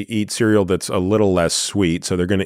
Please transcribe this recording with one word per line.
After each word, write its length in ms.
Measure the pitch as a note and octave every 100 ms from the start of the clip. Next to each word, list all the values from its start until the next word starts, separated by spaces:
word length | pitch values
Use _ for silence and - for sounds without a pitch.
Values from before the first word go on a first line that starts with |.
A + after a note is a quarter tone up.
| G#2
eat 200 | A2+ G#2
cereal 340 | - A2 G#2+ F#2
that's 240 | F2 -
a 80 | G2+
little 340 | F#2 G#2+ G2+
less 220 | F2+ E2
sweet, 500 | - - G2+ F2+ E2
so 140 | - F2+
they're 80 | F2+
gonna 180 | G2